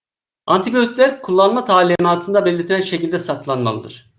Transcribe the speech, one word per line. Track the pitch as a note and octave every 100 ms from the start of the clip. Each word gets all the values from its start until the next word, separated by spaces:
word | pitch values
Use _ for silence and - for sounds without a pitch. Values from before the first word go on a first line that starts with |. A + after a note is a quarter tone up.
| _ _ _ _ -
Antibiyotikler | F#3 A#3 B3 A#3 A#3+ C4 C4+
kullanma | - F#3 G3 A#3+
talimatında | A#3 F#3 F3 F3 F3 F3 F3 G3+
belirtilen | F3+ F3 E3+ F#3+
şekilde | F#3+ E3+ E3 E3+
saklanmalıdır. | E3 C#3+ C#3+ C3 A#2 A2 A2 - _